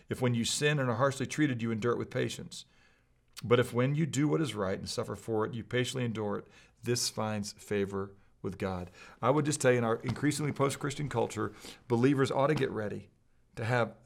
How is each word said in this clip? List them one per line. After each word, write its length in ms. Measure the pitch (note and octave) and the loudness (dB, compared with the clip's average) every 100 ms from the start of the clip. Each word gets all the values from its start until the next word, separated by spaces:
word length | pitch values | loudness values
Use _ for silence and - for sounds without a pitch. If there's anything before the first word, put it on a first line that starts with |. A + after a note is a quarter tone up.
| - | -8
if 100 | - | -2
when 140 | B2 A#2+ | 0 2
you 100 | A2 | 0
sin 340 | - D3 D3 | 2 2 2
and 120 | B2+ | 0
are 60 | A2+ | 2
harshly 300 | C#3 C3 B2 | 2 0 -4
treated, 360 | - D3+ A#2 | 0 0 2
you 80 | A2+ | -2
endure 220 | A2 A#2+ | 0 0
it 60 | A#2+ | 0
with 120 | A2+ | -2
patience? 560 | B2+ A#2+ - - - - _ _ _ _ _ _ - | -4 -4 -4 -12 -14 -18 _ _ _ _ _ _ -12
But 160 | G#2+ B2 | 2 4
if 140 | A#2+ | 4
when 220 | A#2 C3 D3 | 2 2 2
you 100 | D#3+ | 0
do 240 | A#2+ D3 | 2 2
what 140 | D#3 | 2
is 120 | D3 G#2+ | 0 -2
right 240 | F#2+ G2 | -2 -2
and 100 | F#2+ | -4
suffer 280 | - A2+ G#2 | -6 -6 -8
for 300 | - A2 G#2+ | -2 0 0
it, 80 | A2+ | -4
you 100 | - | -4
patiently 400 | B2 B2 C3 A#2+ | -2 -2 -2 -4
endure 320 | A2 G#2 G#2 | -2 -2 -4
it, 120 | - - - _ | -8 -18 -20 _
this 260 | - A#2+ - | -2 0 0
finds 440 | - G#2+ G#2+ G2+ - | -2 -2 -2 -6 -10
favor 580 | - G#2 G2 G2 G2 - - _ | -4 -2 0 -2 -6 -10 -20 _
with 160 | G2+ F#2 | -8 -4
God." 340 | G2 F#2 F2+ - - - | -4 -4 -8 -14 -20 -2
I 100 | A2+ | 2
would 140 | D3 D3+ | 2 2
just 160 | C#3 | 2
tell 120 | B2+ | 4
you, 60 | B2 | 4
in 60 | A#2 | 4
our 120 | A2+ | 0
increasingly 560 | - A2 D3 D3 D3+ | -2 0 0 0 -2
post-Christian 560 | - C#3 - C#3+ C3+ C#3+ | 0 0 0 -6 -4 -2
culture, 440 | A#2+ A2+ G#2+ G#2+ - - - - | 0 0 -2 -6 -6 -16 -18 -2
believers 420 | A#2 C3 C#3 C3 | 4 4 4 4
ought 160 | - C#3 | 4 2
to 80 | C#3+ | 2
get 160 | C3 | 0
ready 400 | G#2+ G#2 G2+ G2+ _ _ _ _ - | -2 -4 -6 -12 _ _ _ _ -6
to 80 | A2+ | 0
have 300 | B2 A2+ - | 2 0 -2